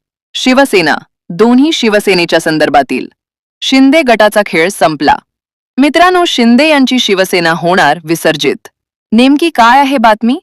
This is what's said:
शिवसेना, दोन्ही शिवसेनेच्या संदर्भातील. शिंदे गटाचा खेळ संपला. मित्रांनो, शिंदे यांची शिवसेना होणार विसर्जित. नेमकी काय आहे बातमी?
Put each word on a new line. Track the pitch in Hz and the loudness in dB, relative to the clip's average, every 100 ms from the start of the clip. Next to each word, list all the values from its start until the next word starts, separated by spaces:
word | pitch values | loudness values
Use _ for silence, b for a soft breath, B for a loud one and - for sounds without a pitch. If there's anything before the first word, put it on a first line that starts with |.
| _ _ _ | _ _ _
शिवसेना, | - 262 254 277 202 156 123 - _ - | -6 -2 0 0 0 0 -4 -8 _ -10
दोन्ही | 170 226 247 302 | -2 2 2 0
शिवसेनेच्या | 320 226 208 202 175 170 170 | 0 0 0 0 -2 0 -2
संदर्भातील. | 165 156 151 143 135 127 - _ _ _ _ _ | -2 -2 0 0 -2 -6 -10 _ _ _ _ _
शिंदे | - 269 269 311 | -2 2 2 2
गटाचा | 262 220 214 208 208 | 2 2 2 0 -2
खेळ | 170 170 | -2 -4
संपला. | - 175 147 143 - - _ _ _ _ - | 0 -2 0 -2 -2 -6 _ _ _ _ -2
मित्रांनो, | 294 330 359 370 | 0 2 2 2
शिंदे | 349 - 233 240 311 | -2 0 2 2 2
यांची | 294 262 254 | 2 0 0
शिवसेना | 202 185 190 185 165 | 0 -2 -2 -2 -2
होणार | 165 170 185 151 160 | -2 -2 0 0 -2
विसर्जित. | 156 165 170 151 143 - - _ _ _ _ | -4 -4 -2 -2 -4 -6 -10 _ _ _ _
नेमकी | 214 262 285 339 | 0 2 2 0
काय | - 233 262 | 2 2 2
आहे | 277 269 | 2 0
बातमी? | 226 214 226 294 | 0 0 -2 -4